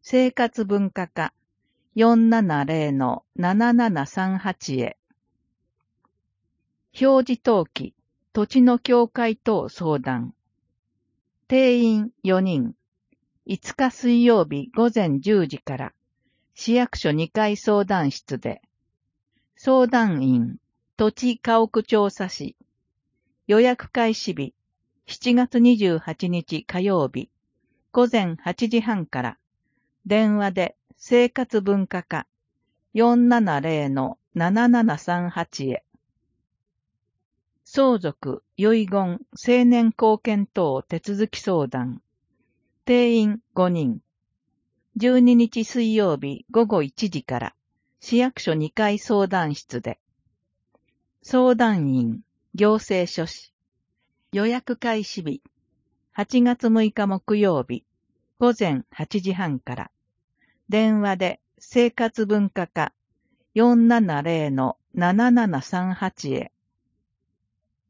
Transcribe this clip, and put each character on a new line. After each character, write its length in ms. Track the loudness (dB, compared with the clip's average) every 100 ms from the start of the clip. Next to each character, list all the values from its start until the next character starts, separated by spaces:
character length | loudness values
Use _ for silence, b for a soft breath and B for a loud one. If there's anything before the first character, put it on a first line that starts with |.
| -4
生 220 | 0 0
活 340 | 0 -4 -2
文 260 | -2 -2 -2
化 180 | -6 -10
課、 260 | -6 -8 _ _ _ _ _ _ 2
四 340 | 4 6 4
七 340 | 4 2 0
零 280 | -2 -2 -2
の 320 | -2 -2 -4 _
七 380 | -4 -2 0 2
七 340 | 2 2 -2 -4
三 320 | -4 -4 -4
八 400 | -6 -8 -6 -4
へ。 180 | -4 -8 _ _ _ _ _ _ _ _ _ _ _ _ _ _ _ _ _ _ _
表 340 | -2 2 4 2
示 160 | -2
登 240 | 0 0 0
記、 180 | -8 -14 _ _ _ _
土 140 | -4 0
地 160 | 4
の 160 | 4 4
境 300 | 2 2 2
界 280 | -2 -4 -2
等 320 | -2 -2 -4
相 300 | -6 -4 -4
談。 340 | -2 -6 -8 -14 _ _ _ _ _ _ _ _ _ _ -2
定 280 | 2 4 4
員 340 | 2 0 -2 _
四 180 | 0 0
人。 360 | 0 -2 -4 -8 _ _ _ _ _ _ -10
五 280 | -10 -8
日 160 | -4 -4
水 320 | -2 2 4
曜 220 | 6 4
日 260 | 2 -2 -6 0
午 160 | 0
前 240 | 2 0 0
十 280 | 2 2 0
時 120 | -6
か 180 | -10 -10
ら、 160 | -10 _ _ _ _ _ _
市 200 | -10 -2
役 220 | 0 0 -2
所 140 | -2
二 180 | -2 -2
階 280 | -2 -2 -2
相 280 | 0 0
談 280 | 2 0 0
室 260 | -4 -10 -8
で。 240 | -8 -10 _ _ _ _ _ _ _ _ _ _
相 320 | 0 2 4
談 340 | 2 0 0
員、 360 | 2 2 0 -8 _ _ _ -2
土 140 | -2
地 260 | 0 -4 -4
家 240 | 0 0
屋 220 | 2 -2
調 280 | 0 0 0
査 180 | -4 -10
士。 280 | -10 -14 -16 _ _ _ _ _ _ _ _ 0
予 100 | 4
約 320 | 4 2 -4
開 240 | -2 0
始 200 | -2 -6
日、 200 | -8 -8 -12 _ _ _ _
七 300 | -20 -8 0
月 240 | 2 2 4
二 180 | 4 4
十 220 | 2 -2
八 300 | -4 -8 -4
日 360 | -4 -6 -10
火 140 | -6 -4
曜 300 | -2 0 -2
日、 200 | -6 -12 _ _ _ _ _ _
午 160 | 0 2
前 300 | 2 -2 -6
八 320 | -8 -4 -2
時 120 | -2
半 240 | -2 -4
か 180 | -4 -6
ら、 160 | -8 -10 _ _ _ _ _ _ -2
電 300 | 0 2 0
話 160 | -2
で 240 | -2 -6 -6 _ _
生 320 | 0 2 2
活 320 | -2 -4 -4
文 280 | -2 -2 -2
化 160 | -8
課、 240 | -8 -10 -10 _ _ _ _ _ _
四 340 | 0 2 4 4
七 320 | 4 2 -2
零 280 | -2 -2 -2
の 300 | -2 -4 -8 _
七 340 | -4 -2 2 4
七 300 | 4 2 -2
三 320 | -4 -4 -4
八 380 | -6 -8 -8 -6
へ。 160 | -8 _ _ _ _ _ _ _ _ _ _ _ _ _ _ _ _ _ _
相 340 | _ 0 2 2
続、 460 | -2 -8 -8 -10 _ -2
遺 300 | 2 2 0
言、 320 | -2 -2 -6 -12
成 300 | -8 0 4
年 260 | 6 4 2
後 280 | 2 0 0
見 280 | -2 -2 -2
等 340 | -2 -2 -2
手 180 | -6 -10
続 260 | -6 -4 -4
き 140 | -4
相 260 | -4 -2 -2
談。 340 | -4 -6 -8 _ _ _ _ _ _ _ _
定 320 | 0 2 4 2
員 240 | 2 -2 _
五 160 | -2 0
人。 320 | 0 -2 -4 _ _ _ _ _ _ _ _ _
十 240 | -2 2 4
二 180 | 6 6
日 280 | 4 0
水 280 | -4 -2 0
曜 240 | 0 0 -2
日 300 | -6 -10 -4
午 140 | 0 0
後 180 | 0
一 260 | -2 -4 -6
時 140 | -6
か 160 | -6 -6
ら、 140 | -8 _ _ _ _ _
市 180 | -2 0
役 220 | 0 -2
所 140 | -4
二 160 | -2 -4
階 300 | -2 -2 -2
相 260 | -2 0 0
談 300 | -2 -4 -6
室 240 | -10 -10
で。 180 | -10 -14 _ _ _ _ _ _ _ _ _ _ _ _
相 340 | -2 2 4 4
談 360 | 2 2 0
員、 280 | 0 0 -4 -12 _ _
行 200 | 0 2
政 360 | 2 0 -2 -2
書 160 | -4 -8
士。 260 | -10 -20 _ _ _ _ _ _ _ _
予 160 | -4 -2
約 300 | -4 -6 -6
開 260 | -4 -4
始 200 | -4 -8
日、 200 | -8 -10 _ _ _ _ _ _ _
八 280 | -8 -2 2
月 280 | 2 2 2
六 220 | 2 2
日 140 | -2 -4
木 280 | -4 -2 0
曜 280 | 2 0 -2
日、 160 | -8 _ _ _ _ _ -2
午 160 | 0 0
前 280 | -2 -2 -6
八 280 | -12 -6 -6
時 120 | -4
半 260 | -4 -4 -6
か 160 | -8
ら、 160 | -12 -14 _ _ _ _ _ _ _ -4
電 320 | 0 2 0
話 160 | 0 -2
で 240 | -4 -6 _ _
生 320 | -4 0 0
活 360 | 0 -6 -2 -2
文 220 | 0 0
化 180 | -4 -6
課、 260 | -4 -6 _ _ _ _ _ _
四 340 | 2 4 6 4
七 340 | 4 2 -2
零 280 | -2 -2 -2
の 280 | -2 -2 -4 _
七 360 | -2 0 2 4
七 320 | 4 2 -2
三 320 | -6 -6 -6
八 380 | -4 -8 -8 -8
へ。 200 | -8 -8 _ _ _ _ _ _ _ _ _ _ _ _ _